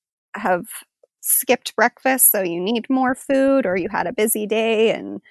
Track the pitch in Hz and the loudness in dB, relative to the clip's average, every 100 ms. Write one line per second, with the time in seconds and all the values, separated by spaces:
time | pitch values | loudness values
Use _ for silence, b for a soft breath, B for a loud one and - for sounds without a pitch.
0 | _ _ _ 202 208 180 214 - - _ | _ _ _ -6 -2 -2 -2 -16 -20 _
1 | _ _ - - - 220 - - 233 - | _ _ -2 -2 2 0 -2 0 0 2
2 | 269 262 - 208 190 170 185 233 - 262 | -2 2 2 2 -2 -2 -2 -2 -2 0
3 | 254 262 - 269 269 269 202 185 180 185 | 0 -2 0 2 4 2 0 -2 -2 -2
4 | 175 185 220 220 208 220 226 220 226 - | -4 0 0 0 -2 0 0 2 2 0
5 | 98 196 - | -6 -12 -14